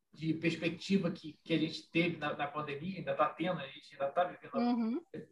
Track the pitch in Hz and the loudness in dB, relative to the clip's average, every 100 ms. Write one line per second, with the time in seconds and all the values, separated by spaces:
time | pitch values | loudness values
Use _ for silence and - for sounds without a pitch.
0 | _ - 160 151 165 - 170 165 - 190 | _ -4 0 2 2 2 -2 -2 2 4
1 | 165 - 156 - - 160 156 - - 165 | 4 -2 -10 -14 0 2 2 -2 -2 2
2 | 170 147 147 151 143 151 147 139 175 175 | 2 0 -4 -2 -2 -2 -4 -4 -6 -6
3 | 139 135 147 - 180 160 135 - - - | -4 2 2 2 -2 -2 -6 -12 -18 -4
4 | 139 - 180 - - 240 240 240 226 285 | 0 2 0 -2 -6 0 2 2 0 -2
5 | - - - | -6 -12 -14